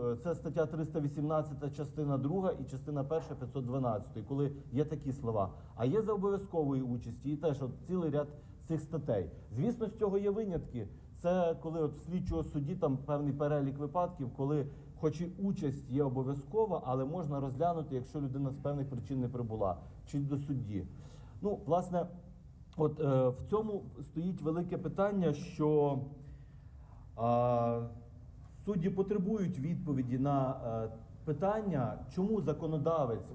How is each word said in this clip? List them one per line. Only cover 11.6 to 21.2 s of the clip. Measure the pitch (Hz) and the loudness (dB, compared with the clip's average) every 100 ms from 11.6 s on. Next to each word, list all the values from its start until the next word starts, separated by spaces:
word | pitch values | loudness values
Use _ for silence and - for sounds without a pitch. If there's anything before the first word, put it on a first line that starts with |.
коли | 165 160 | -2 0
от | 151 147 | 0 -2
в | |
слідчого | - 180 185 165 | -4 -2 0 0
судді | 143 151 143 185 | 0 -2 -2 2
там | 151 131 | 2 2
певний | - 143 147 | 0 0 2
перелік | 139 147 147 135 139 | 2 2 2 2 -2
випадків, | 147 180 175 180 127 - | -2 0 0 0 -6 -2
коли | 135 147 - - - - | 2 2 0 -6 -14 0
хоч | 156 151 | 0 2
і | 175 - | -4 0
участь | 196 190 147 139 - | 0 2 0 -2 -2
є | 127 | 2
обов'язкова, | 143 127 131 143 - 214 220 165 123 | 2 2 0 -2 0 2 2 2 0
але | 131 135 | 0 0
можна | 175 156 139 | -2 -2 0
розглянути, | 135 117 170 170 151 131 | -2 0 2 2 -2 -4
якщо | 123 151 | -4 -4
людина | 139 131 139 | -2 0 -2
з | 135 | -2
певних | 143 143 139 | -2 -2 -2
причин | 120 - 135 | -4 -4 -2
не | 120 | -2
прибула, | 120 117 110 98 87 - - - | -2 -4 0 0 0 -6 -16 -4
чи | 143 | -2
до | 139 139 | 0 -2
судді. | - 131 101 101 82 - - - | 0 -2 -2 -4 -4 -10 -16 -16